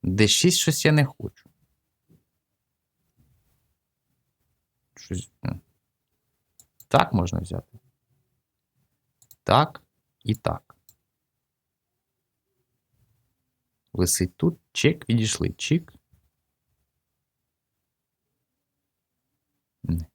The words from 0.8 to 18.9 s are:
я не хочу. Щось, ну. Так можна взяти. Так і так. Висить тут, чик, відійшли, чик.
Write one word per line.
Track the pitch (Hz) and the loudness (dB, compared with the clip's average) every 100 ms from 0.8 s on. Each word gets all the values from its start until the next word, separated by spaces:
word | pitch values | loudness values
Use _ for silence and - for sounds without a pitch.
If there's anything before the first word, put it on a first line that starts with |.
| 156 | 2
я | |
не | 151 139 | 4 2
хочу. | - 110 _ _ _ _ _ _ _ _ _ _ _ _ _ _ _ _ _ _ _ _ _ _ _ _ _ _ _ _ _ _ _ _ _ _ _ _ - | -2 -14 _ _ _ _ _ _ _ _ _ _ _ _ _ _ _ _ _ _ _ _ _ _ _ _ _ _ _ _ _ _ _ _ _ _ _ _ -20
Щось, | - 92 - _ | -12 -10 -10 _
ну. | - - _ _ _ _ _ _ _ _ _ _ _ _ - | -10 -10 _ _ _ _ _ _ _ _ _ _ _ _ -2
Так | 110 - | 0 2
можна | 104 90 85 | 0 -2 -4
взяти. | 85 90 - - _ _ _ _ _ _ _ _ _ _ _ _ _ _ _ - | -6 -10 -12 -20 _ _ _ _ _ _ _ _ _ _ _ _ _ _ _ -12
Так | - 113 156 - _ _ _ _ | 2 2 2 -4 _ _ _ _
і | 104 110 | -6 -4
так. | - - _ _ _ _ _ _ _ _ _ _ _ _ _ _ _ _ _ _ _ _ _ _ _ _ _ _ _ _ _ _ _ _ _ | -4 -6 _ _ _ _ _ _ _ _ _ _ _ _ _ _ _ _ _ _ _ _ _ _ _ _ _ _ _ _ _ _ _ _ _
Висить | 95 90 - 90 _ | -2 0 0 -2 _
тут, | 175 - _ | 0 0 _
чик, | - 143 165 - | 0 0 0 -2
відійшли, | 117 110 - - | 0 0 -2 -4
чик. | - - 160 - - _ _ _ _ _ _ _ _ _ _ _ _ _ _ _ _ _ _ _ _ _ _ _ _ _ _ _ _ _ | -4 -2 -2 -2 -20 _ _ _ _ _ _ _ _ _ _ _ _ _ _ _ _ _ _ _ _ _ _ _ _ _ _ _ _ _